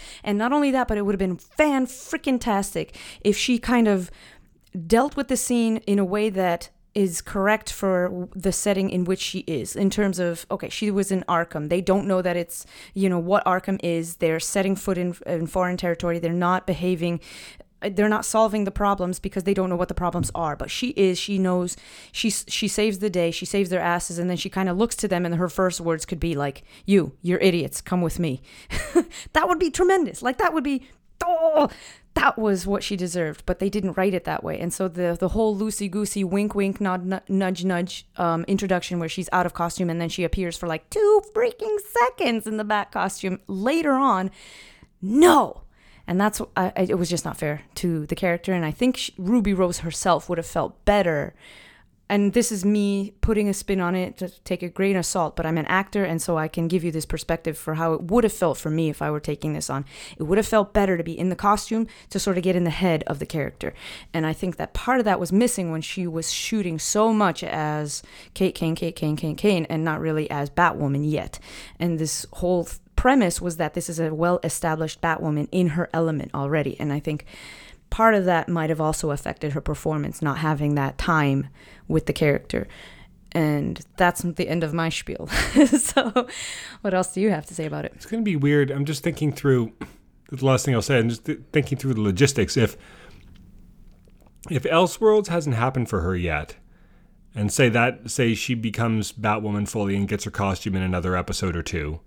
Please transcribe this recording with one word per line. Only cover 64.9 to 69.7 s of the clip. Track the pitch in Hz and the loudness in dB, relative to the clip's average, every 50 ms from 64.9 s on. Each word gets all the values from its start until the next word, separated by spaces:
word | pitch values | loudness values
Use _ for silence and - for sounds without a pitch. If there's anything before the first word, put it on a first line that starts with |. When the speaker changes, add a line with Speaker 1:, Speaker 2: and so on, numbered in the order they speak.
| 262 254 | 2 2
Speaker 1:
of | 220 | 4
that | 214 185 185 | 2 2 2
was | 180 165 180 | 2 2 4
missing | 208 247 240 - 202 180 165 | 4 4 4 2 -2 -4 -4
when | 160 160 | -4 -4
she | 156 - - 190 180 | -6 -6 -6 -6 -4
was | 170 160 165 160 - | -4 -4 -4 -4 -4
shooting | - - - - 220 214 190 175 165 156 | -4 -6 -4 -2 -2 -2 -2 -2 -4 -4
so | - - - 214 220 226 | -2 0 2 4 4 4
much | 220 214 208 180 165 - 175 | 4 4 4 2 0 -2 -6
as | - - 156 151 151 151 151 151 147 - - - - - - - - - | -6 -4 -4 -2 -2 -2 -2 -4 -4 -6 -10 -12 -16 -20 -20 -20 -10 -2
Kate | - 190 185 - | 0 0 0 0
Kane, | - - 160 - | 0 -2 -2 0
Kate | - - 165 160 | -2 -4 -6 -4
Kane, | - 160 151 151 | -2 -2 -2 -2
Kate | 151 - 156 156 | -2 -2 -4 -2
Kane, | - - 208 196 170 160 | 0 2 2 4 2 0
and | - | -2